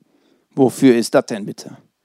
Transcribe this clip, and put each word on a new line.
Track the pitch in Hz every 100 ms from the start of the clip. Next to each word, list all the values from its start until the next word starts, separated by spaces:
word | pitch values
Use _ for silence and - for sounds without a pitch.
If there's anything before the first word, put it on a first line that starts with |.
| _ _ _ _ _ -
Wofür | 131 - 135 117
ist | 110
das | - -
denn | 107
bitte?" | 104 - - - _ _